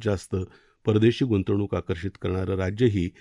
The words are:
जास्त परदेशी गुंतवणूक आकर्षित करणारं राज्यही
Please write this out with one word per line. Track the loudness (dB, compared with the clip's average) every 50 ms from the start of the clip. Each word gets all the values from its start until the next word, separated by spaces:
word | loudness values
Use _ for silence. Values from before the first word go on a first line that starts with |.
| -2
जास्त | -2 -2 -2 -4 -4 -6 -6 -6 -6 -12 -20 _ _ _ _ -2
परदेशी | 2 2 4 4 4 4 2 0
गुंतवणूक | 0 0 0 0 0 -2 -2 -2 -2 -4
आकर्षित | -6 -4 -4 -6 -6 -6 -10 -8 -6 -6
करणारं | -4 -2 -2 -2 -2 -2
राज्यही | -2 -2 -2 0 2 2 2 2 2 -2 -2 -4 -10